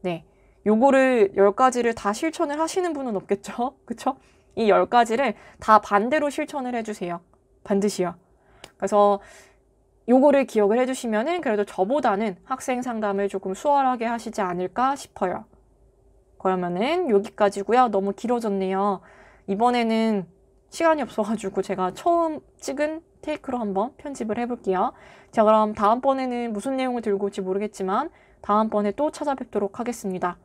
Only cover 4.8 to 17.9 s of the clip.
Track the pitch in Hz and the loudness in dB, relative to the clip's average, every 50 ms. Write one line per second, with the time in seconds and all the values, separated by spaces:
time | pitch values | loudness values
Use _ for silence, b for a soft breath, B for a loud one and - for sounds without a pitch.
4.8 | 180 - - 240 233 220 220 233 277 240 B B B B B B - - 214 208 | 4 4 4 2 4 4 2 0 0 -2 B B B B B B 2 6 6 6
5.8 | - - 208 202 208 247 277 311 - 285 269 - 302 294 - 294 254 247 247 233 | 6 4 0 2 2 2 0 0 0 -2 -2 -4 -8 -6 -6 -8 -6 -4 -6 -6
6.8 | 220 220 214 - 190 175 170 170 _ _ _ _ _ _ _ _ _ - 202 196 | -6 -6 -8 -8 -6 -8 -8 -10 _ _ _ _ _ _ _ _ _ -2 0 2
7.8 | 196 208 - - 180 175 175 - B B B B B B B B B B B _ | 2 0 0 0 -4 -4 -4 -10 B B B B B B B B B B B _
8.8 | - 196 214 208 202 202 202 202 B B B B B B B B _ _ _ _ | -6 0 4 4 6 6 4 0 B B B B B B B B _ _ _ _
9.8 | _ _ _ _ _ - 240 269 262 294 277 277 262 - - 220 208 196 220 240 | _ _ _ _ _ 4 6 6 8 6 6 4 2 2 2 2 2 4 4 2
10.8 | 254 254 262 - - 233 214 208 226 302 349 349 320 254 214 208 202 202 - - | 0 0 -2 -6 -4 -2 -2 0 0 0 -2 -2 -2 -2 0 0 -2 -4 -2 -2
11.8 | 185 196 269 302 285 247 202 190 226 220 180 - - - 262 254 - - 254 247 | -2 0 0 0 2 0 0 0 -2 -4 -6 -8 -8 -10 -8 -8 -4 -6 -4 -4
12.8 | 247 254 233 220 220 208 196 196 202 202 - 190 - 190 190 - - 294 285 277 | -4 -6 -6 -4 -2 -2 -2 -2 -2 -2 -4 -6 -6 -6 -8 -4 0 2 2 2
13.8 | 269 254 254 240 233 233 233 233 226 226 220 - 202 180 180 175 180 185 185 - | 2 2 0 -2 -2 -4 -4 -6 -8 -8 -6 -4 -4 -4 -2 -4 -6 -4 -2 -2
14.8 | 247 262 277 269 - - _ - 208 180 180 - - _ _ _ _ _ _ _ | -2 -2 -2 -4 -10 -18 _ -6 -4 -4 -4 -6 -10 _ _ _ _ _ _ _
15.8 | _ _ _ _ _ _ _ _ _ _ _ _ - 190 185 185 180 175 175 180 | _ _ _ _ _ _ _ _ _ _ _ _ -2 -2 0 0 -2 -4 -2 -2
16.8 | 220 269 330 359 370 294 214 196 202 - _ - 214 202 202 202 196 - 226 247 | -2 0 0 -2 0 2 2 2 0 0 _ 0 0 0 2 -2 -2 2 4 4
17.8 | 254 240 | 4 4